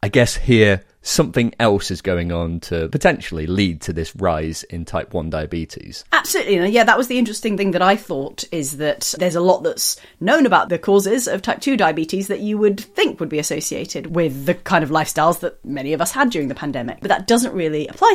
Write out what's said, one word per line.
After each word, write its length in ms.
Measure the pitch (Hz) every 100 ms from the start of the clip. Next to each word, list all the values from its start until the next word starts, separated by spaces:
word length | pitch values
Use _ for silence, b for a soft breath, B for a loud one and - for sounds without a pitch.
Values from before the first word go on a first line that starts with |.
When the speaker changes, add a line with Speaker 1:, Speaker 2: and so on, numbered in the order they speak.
Speaker 1:
I 80 | 101
guess 280 | 113 117 -
here 480 | - 120 104 95 - _
something 520 | - - - 131 117 -
else 320 | 113 101 -
is 120 | 92
going 280 | 95 87 85
on 300 | 85 82 82
to 280 | - 85 80
potentially 560 | - 185 151 - 82 78
lead 340 | 95 98 80
to 120 | -
this 220 | 82 80
rise 480 | - 95 78 80 80
in 200 | - 87
type 300 | 82 90 -
one 160 | 87 80
diabetes. 720 | 80 78 85 80 - 50 - -
Speaker 2:
Absolutely. 440 | 320 - 381 - 190
And 160 | 185
yeah, 120 | 233
that 140 | 233 214
was 100 | 254
the 100 | 254
interesting 380 | 220 214 226 202
thing 140 | 196
that 120 | 175
I 140 | 185 208
thought, 480 | - 143 143 - -
is 240 | 170 139 143
that 380 | 151 143 - -
there's 160 | 180
a 60 | 165
lot 220 | 180 180
that's 340 | 165 - - B B -
known 240 | 180 311
about 240 | 254 175 -
the 100 | 170
causes 480 | - 202 190 247 240
of 140 | 190
type 200 | - -
two 160 | - 254
diabetes 520 | 175 156 160 185 196
that 120 | 202
you 180 | 208 208
would 200 | 214 196
think 400 | - - 403 -
would 100 | 156
be 100 | 151
associated 760 | 147 156 - - 165 151 -
with 300 | 170 165 135 139
the 80 |
kind 300 | 180 - 180
of 60 | 156
lifestyles 500 | 156 151 - 156 170
that 240 | 175 -
many 300 | - 139 135
of 60 | 151
us 120 | 170
had 180 | 262 262
during 180 | 175 139
the 60 |
pandemic. 440 | 135 147 135 120 -
But 80 | -
that 180 | - 190
doesn't 280 | 233 240
really 340 | 190 160 151 151
apply 260 | - 453